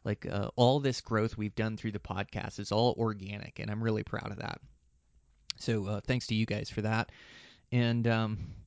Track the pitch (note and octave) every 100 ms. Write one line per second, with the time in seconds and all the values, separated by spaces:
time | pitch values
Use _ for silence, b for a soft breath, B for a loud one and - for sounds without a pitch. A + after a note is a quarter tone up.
0 | - G#2 - G2+ - - A#2+ C#3+ C#3 B2
1 | - A2 A2 - G#2+ A2+ A2 G#2+ A2 G2+
2 | - G2 G2+ G2+ - - G#2 G#2 A#2+ -
3 | A2+ G2+ F#2+ G#2 - - A2 G#2 A2+ G#2+
4 | G#2 A2 - G#2 - - - - _ _
5 | _ _ _ _ - - - A2+ G2 G#2
6 | - B2+ - A2 A2 G#2 - - G#2+ A2
7 | - B B B B B _ B2 A#2+ A#2
8 | A#2 A2+ A2 G#2+ B B